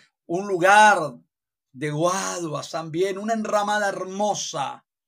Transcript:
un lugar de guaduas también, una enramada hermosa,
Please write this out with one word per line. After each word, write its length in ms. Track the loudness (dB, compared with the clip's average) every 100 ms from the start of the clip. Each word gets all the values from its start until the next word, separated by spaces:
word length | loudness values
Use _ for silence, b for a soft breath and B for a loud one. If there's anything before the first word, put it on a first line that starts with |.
| B _ -8
un 220 | -6 -4
lugar 520 | 2 6 8 8 6 0 -8 _ _ _ _ _
de 200 | -8 -6
guaduas 800 | 0 0 0 -4 -6 -6 -8 -8
también, 460 | -10 -6 -4 -4 -4
una 160 | -4
enramada 560 | -4 -2 -2 0 0 -2
hermosa, 960 | -4 -8 -4 -2 -2 -6 -6 -8 -10 _ _